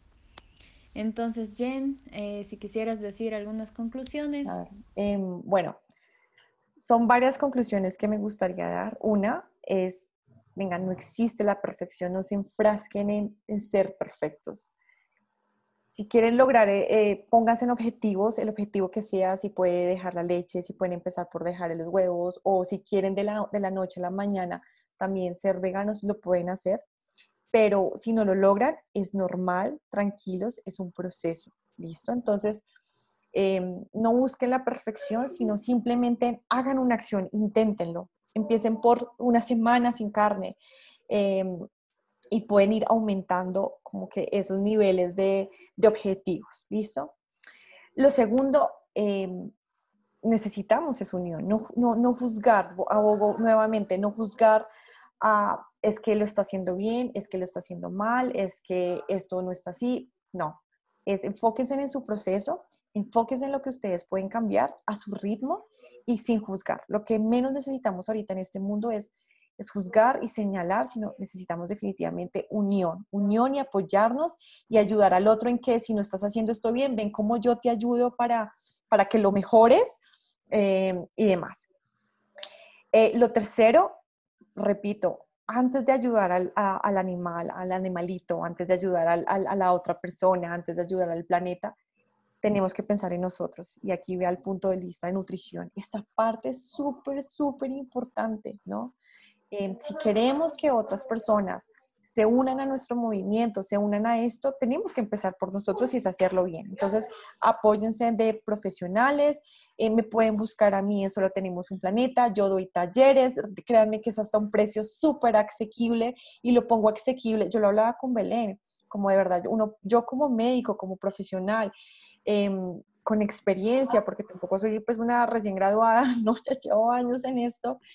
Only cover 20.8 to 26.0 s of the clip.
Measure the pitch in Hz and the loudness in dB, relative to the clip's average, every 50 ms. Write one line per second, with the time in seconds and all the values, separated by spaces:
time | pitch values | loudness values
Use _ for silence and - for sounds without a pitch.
20.8 | 190 175 175 175 - 185 - 180 175 - - 170 165 175 180 185 175 165 165 165 | -4 -4 -4 -4 -8 -8 -6 -8 -8 -8 -8 -6 -6 -6 -6 -4 -6 -6 -6 -6
21.8 | 165 170 180 190 185 180 175 175 175 180 180 - - 190 196 185 185 185 202 196 | -6 -2 0 0 2 2 0 -2 -2 -4 -6 -4 0 0 2 2 0 -2 -4 -8
22.8 | - - 208 196 196 196 190 202 208 208 208 214 202 - - 208 196 190 190 190 | -4 -2 -2 0 0 0 -2 -2 -2 -2 -4 -4 -4 -4 -4 -4 -4 -2 -4 -4
23.8 | 185 180 - 190 180 180 190 196 202 202 202 190 180 175 175 - - _ _ _ | -6 -6 -6 -6 -6 -6 -4 -4 -4 -2 -2 -2 -4 -4 -6 -10 -12 _ _ _
24.8 | _ _ _ - 190 190 190 185 180 180 180 - - 196 185 180 190 185 185 196 | _ _ _ -6 -4 -4 -2 -2 -4 -4 -4 -2 -2 -2 0 0 -2 -4 -2 -2
25.8 | 202 208 214 208 | -4 -4 -4 -4